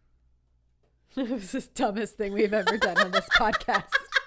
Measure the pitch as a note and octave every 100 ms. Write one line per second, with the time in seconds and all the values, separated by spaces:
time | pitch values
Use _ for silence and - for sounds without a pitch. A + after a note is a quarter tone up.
0 | _ _ _ _ _ _ _ _ _ _
1 | _ - B3 B3 F#3 C4 - - A#3+ G3+
2 | G#3 - G3+ G3+ G#3+ G#3+ F#3 - - -
3 | D5+ E4+ - F5 G#3+ D#5 - G#3 - C#5
4 | - C5+